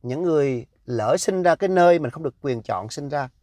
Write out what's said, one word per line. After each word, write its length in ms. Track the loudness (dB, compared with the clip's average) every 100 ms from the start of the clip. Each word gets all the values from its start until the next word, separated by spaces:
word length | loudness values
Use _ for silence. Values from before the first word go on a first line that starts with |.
những 220 | -6 -4
người 420 | 0 2 2 -2 -8 _ -6
lỡ 320 | -4 0 0
sinh 260 | 0 2
ra 120 | 2 2
cái 120 | 2
nơi 320 | 4 6 4
mình 120 | 0
không 120 | -6
được 120 | -8 _
quyền 200 | -6 -6
chọn 280 | -4 -6 -6
sinh 200 | -10 -6
ra 200 | -6 -8 _